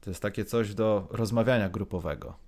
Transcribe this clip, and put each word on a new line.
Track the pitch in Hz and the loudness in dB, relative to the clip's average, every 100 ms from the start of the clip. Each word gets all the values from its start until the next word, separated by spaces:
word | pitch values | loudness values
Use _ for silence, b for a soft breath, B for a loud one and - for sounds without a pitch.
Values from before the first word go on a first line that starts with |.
To | - | -8
jest | 90 | -4
takie | 104 101 101 | -4 -2 0
coś | 117 107 | 0 0
do | 107 110 104 92 | 2 2 2 0
rozmawiania | 110 110 117 113 123 98 | -2 0 2 4 4 2
grupowego. | 101 98 92 82 73 - - | -2 -4 -4 -4 -6 -8 -14